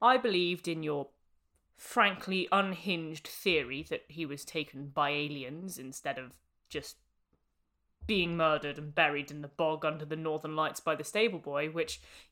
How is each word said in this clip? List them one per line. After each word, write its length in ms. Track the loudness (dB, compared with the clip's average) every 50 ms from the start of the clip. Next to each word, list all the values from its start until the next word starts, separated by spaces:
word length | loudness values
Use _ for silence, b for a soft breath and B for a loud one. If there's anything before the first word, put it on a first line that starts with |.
| 6
I 140 | 6 6
believed 500 | 6 4 4 4 4 2 2 0 -2 -2
in 160 | -4 -4 -2 -2
your 280 | -2 -2 -2 -4 -6 _ _ _ _ _ _ _ _ _ _ _ _ _
frankly 720 | -20 -18 -2 4 4 4 4 4 0 -4 -2 0 0 2 4
unhinged 800 | 4 4 4 2 -2 -4 -2 -2 -2 -2 -2 -6 -8 -10 -12 -14
theory 540 | -14 -2 0 2 4 4 2 0 -6 -8 -4
that 200 | -4 -6 -6 -6 _
he 180 | -8 -8 -6
was 180 | -6 -6 -8 -10
taken 440 | -6 -4 -4 -4 -4 -8 -12 -12 -6
by 220 | 0 2 2 2
aliens 680 | 2 0 -2 -4 -4 -6 -8 -8 -10 -10 -10 -10 -10 -10
instead 400 | -12 -12 -12 -8 -6 -6 -6 -6
of 140 | -8 -12 -16 _ _ _ _ _ _ _
just 280 | -10 -10 -8 -10 -16 _ _ _ _ _ _ _ _ _ _ _ _ _ _ _ _ _ _ _ _ _ -2
being 300 | 0 2 2 4 2 2
murdered 420 | 4 4 4 4 4 0 -4 -6 -6
and 160 | -8 -4 2
buried 360 | 4 4 4 4 0 -4 -6
in 120 | -10 -10 -10
the 60 | -12
bog 360 | -2 0 2 2 2 2 0
under 200 | -2 -2 -2 -6
the 120 | -6 -6
northern 400 | -4 -2 -2 -2 -2 -4 -4 0
lights 240 | 0 0 0 0 -2
by 140 | -2 -2 -2
the 100 | -2 -4
stable 340 | -2 2 2 2 2 2 -2
boy, 300 | -6 -4 -2 -2 -2 -2
which 300 | 0 -2 -2 -2 -4 -10 b b b b b b